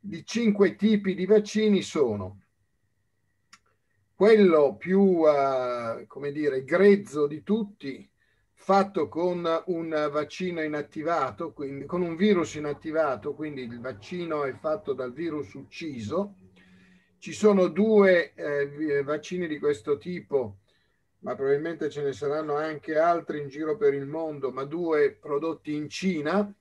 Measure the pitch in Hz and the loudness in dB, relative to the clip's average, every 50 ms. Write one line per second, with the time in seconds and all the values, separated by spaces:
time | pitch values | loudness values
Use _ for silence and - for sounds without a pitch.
0 | - 202 160 160 - - - 226 240 220 202 196 202 180 - - 202 220 220 202 | -12 -12 -12 -12 -12 -6 -4 2 2 2 4 4 2 2 2 2 2 2 2 2
1 | - 190 180 165 185 185 214 214 208 - - 214 214 214 202 180 156 - - 160 | 0 -2 -2 -2 2 4 4 4 4 2 -2 0 2 2 2 2 0 -2 0 0
2 | 135 117 104 104 92 95 - - _ _ _ _ _ _ _ _ _ _ _ _ | 0 0 0 -4 -8 -10 -12 -18 _ _ _ _ _ _ _ _ _ _ _ _
3 | _ _ _ _ _ _ _ _ _ _ - _ _ _ _ _ _ _ _ _ | _ _ _ _ _ _ _ _ _ _ -20 _ _ _ _ _ _ _ _ _
4 | _ _ _ _ 190 220 226 214 202 180 165 151 143 135 - - - 170 190 196 | _ _ _ _ 6 8 8 8 8 8 8 6 6 4 2 -4 -2 2 4 6
5 | 196 190 180 165 160 151 147 139 139 135 135 127 127 123 123 120 117 113 113 - | 6 6 6 6 6 6 6 4 2 2 0 0 -2 -2 -4 -4 -6 -6 -6 -8
6 | - _ - 135 143 143 143 151 151 143 131 131 131 127 160 180 196 208 202 196 | -12 _ -14 -10 -8 -8 -4 -2 -2 0 0 -2 -2 0 2 6 8 8 8 6
7 | - - 139 151 147 143 151 151 - - 208 226 214 202 - _ - 139 123 107 | 2 -6 -2 -2 -2 0 -2 -8 -2 -2 -2 -2 -2 -6 -10 _ -12 -12 -12 -12
8 | - _ _ _ _ _ _ _ _ _ _ _ - - 190 196 196 202 - 175 | -18 _ _ _ _ _ _ _ _ _ _ _ -2 2 2 2 2 0 -2 -4
9 | 151 127 - 156 175 180 180 175 170 165 165 160 - 190 175 165 165 160 160 151 | -4 -4 -4 -2 -2 -2 -2 -2 -2 -2 -2 -2 -2 -4 -6 -6 -4 -4 -4 -2
10 | 151 147 143 151 147 147 - - 185 180 175 165 156 151 151 147 147 _ - 156 | -2 -2 -2 -4 -4 -6 -8 -6 -6 -6 -4 -4 -4 -4 -4 -6 -8 _ -10 -8
11 | 147 165 170 160 143 127 110 - 170 156 - - 143 135 139 139 - - 180 180 | -4 -2 -2 0 -2 -4 -6 -10 -12 -12 -10 -10 -10 -10 -10 -12 -8 -6 -4 -4
12 | 180 170 165 160 196 214 202 175 160 147 - 151 151 147 143 - - 160 151 160 | -2 -4 -2 2 4 4 4 2 0 -2 -6 -8 -6 -6 -8 -6 -8 -4 -2 0
13 | 156 143 127 104 - 147 139 - 156 156 147 131 127 113 120 120 117 131 127 101 | 0 0 -2 -4 -6 -10 -8 -8 -10 -10 -8 -10 -12 -12 -12 -10 -10 -12 -12 -12
14 | - - 185 175 175 165 156 147 143 135 120 104 - 156 156 147 - - 131 127 | -12 -10 -8 -8 -6 -4 -4 -4 -4 -4 -6 -6 -4 -4 -4 -4 -4 -6 -6 -4
15 | 127 127 120 147 170 165 151 147 139 - - 135 - _ - - 170 156 135 117 | -6 -8 -8 -8 -8 -6 -6 -6 -8 -10 -14 -18 -18 _ -14 -12 -10 -10 -8 -8
16 | 107 107 151 180 202 202 - _ - - _ _ _ _ _ _ _ _ _ _ | -8 -4 -2 -4 -4 -4 -10 _ -20 -20 _ _ _ _ _ _ _ _ _ _
17 | _ _ _ _ - 175 151 - 208 214 202 190 180 165 151 180 214 220 220 208 | _ _ _ _ -14 -14 -6 4 4 6 6 6 4 2 2 0 2 4 6 6
18 | 196 190 180 170 156 - _ - 170 151 143 143 143 143 143 147 156 151 143 143 | 8 8 6 4 2 -2 _ -8 -6 -4 -2 -2 -2 -4 -4 -6 -4 -2 -2 -2
19 | 139 139 151 147 - - 180 180 175 160 151 143 - 147 143 - - 156 143 139 | 0 -2 -4 -4 -4 -8 -6 -6 -6 -6 -6 -2 -2 -2 -2 -2 -2 -4 -4 -4
20 | - 180 180 165 - _ - 135 120 104 98 _ _ _ _ _ _ _ _ _ | -4 -10 -10 -10 -8 _ -2 -2 -2 -2 -10 _ _ _ _ _ _ _ _ _
21 | _ _ _ _ - - 127 131 135 139 143 143 156 170 165 156 156 147 139 143 | _ _ _ _ -10 -8 -6 -4 0 0 0 0 0 -6 -6 -6 -6 -6 -6 -4
22 | 143 139 131 - 143 139 143 156 156 151 143 147 156 160 156 143 - 156 156 151 | -6 -6 -6 -4 -4 -4 -4 -4 -4 -4 -4 -4 -4 -6 -8 -10 -8 -2 0 2
23 | 165 175 170 165 - - 151 147 147 139 135 151 156 156 151 147 147 143 139 139 | 2 2 2 0 -2 -6 -8 -8 -8 -10 -10 -8 -4 -4 -2 2 2 2 2 2
24 | 139 139 151 160 165 156 151 143 135 127 123 135 139 147 151 175 175 165 160 151 | -6 -6 -6 -6 -6 -6 -8 -6 -8 -6 -6 -6 -8 -6 -6 -4 -2 0 2 2
25 | 143 135 - _ - 147 143 143 156 165 156 - _ 151 151 151 151 147 - - | 2 2 0 _ -8 -4 -4 -2 -2 -4 -6 -6 _ -8 -6 -6 -6 -8 -8 -2
26 | 180 190 180 151 143 151 175 202 208 202 - _ | -2 -2 -2 0 -2 0 0 0 -2 -2 -8 _